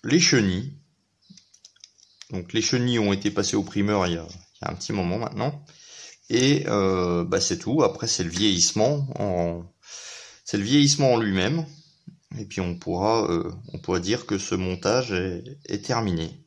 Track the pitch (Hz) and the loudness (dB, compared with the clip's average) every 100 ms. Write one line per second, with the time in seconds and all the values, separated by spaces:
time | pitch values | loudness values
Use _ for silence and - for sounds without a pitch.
0 | 113 156 - 135 101 90 131 - _ _ | 4 4 6 4 4 0 -4 -12 _ _
1 | _ _ _ - _ _ - _ - _ | _ _ _ -20 _ _ -20 _ -20 _
2 | _ _ - 98 87 110 107 127 123 120 | _ _ -12 -10 -4 -2 0 0 2 2
3 | 104 98 104 104 98 107 95 104 101 104 | 2 2 0 -2 0 0 -2 0 2 2
4 | 90 82 82 87 - _ - 90 - 104 | 2 -2 -6 -16 -20 _ -8 -8 -4 -2
5 | 87 98 113 101 123 143 - - - - | 0 -2 -4 -4 -4 -4 -16 -20 -20 -20
6 | - - _ 120 131 143 - 104 95 92 | -20 -20 _ 2 4 4 2 2 2 2
7 | 90 87 85 92 - 87 - 147 120 - | 2 0 2 0 0 -2 -2 2 2 2
8 | 117 - 87 90 104 90 - 107 113 147 | -4 -2 -2 2 2 4 2 4 2 2
9 | 135 - 101 90 85 85 87 _ - - | -2 -4 -2 0 0 -4 -10 _ -20 -18
10 | - - - - - 104 101 143 143 143 | -16 -18 -20 -20 -6 -4 2 4 6 6
11 | 135 117 110 95 95 165 156 - _ _ | 4 4 2 2 2 0 -4 -12 _ _
12 | - - _ - 101 95 90 87 87 90 | -20 -20 _ -12 -8 -4 -4 -4 -4 -2
13 | 101 113 104 85 85 87 - - - 92 | 2 2 2 -2 -2 -10 -12 -12 -2 -2
14 | 90 117 - 98 - 92 92 90 - 120 | 0 -4 -2 -6 -2 -4 -2 -2 0 0
15 | 123 95 92 87 - 143 - 101 - 117 | 0 -2 -2 -6 -10 -18 -8 -8 -2 -2
16 | 107 85 80 - | 0 -2 -4 -10